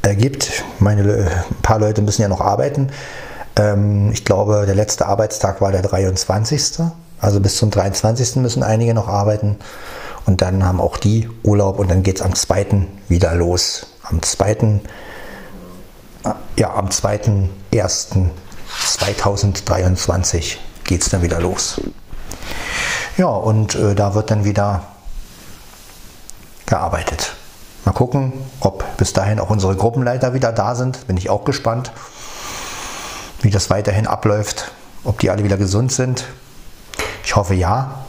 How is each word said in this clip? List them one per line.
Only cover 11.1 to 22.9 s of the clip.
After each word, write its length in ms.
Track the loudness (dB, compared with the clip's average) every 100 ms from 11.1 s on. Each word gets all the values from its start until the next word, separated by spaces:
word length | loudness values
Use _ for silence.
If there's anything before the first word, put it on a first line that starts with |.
| 2 0 -2
Urlaub 360 | 2 4 4 2
und 100 | 2
dann 140 | 4
geht's 180 | 4 2
am 140 | 0 0
zweiten 520 | 0 0 2 2 0 -6 0
wieder 260 | 4 4 4
los. 520 | 2 2 0 -4 -12 -18
Am 200 | -4 -2
zweiten, 600 | -2 0 0 4 2 2 -2 -16 -16 -16 -16 -16 -16 -16 -18 -18 -20 -20 -20 -10 -8 -6 -6 -2
ja, 160 | 0
am 180 | 0 -2
zweiten 580 | 0 0 2 2 4 2 -2 0
ersten 580 | 0 2 -2 0 2 2 -2 -14 -14 -10 -4 -4
zweitausenddreiundzwanzig 1700 | 0 -2 0 0 2 0 0 -2 2 2 2 0 0 0 0 -2 -6 -10 -10
geht's 260 | -2 0 2
dann 120 | 2
wieder 180 | 2 2
los. 400 | 0 -2 -4 -4 -6 -10 -12 -10 -10 -10 -8 -8 -6 -4 -2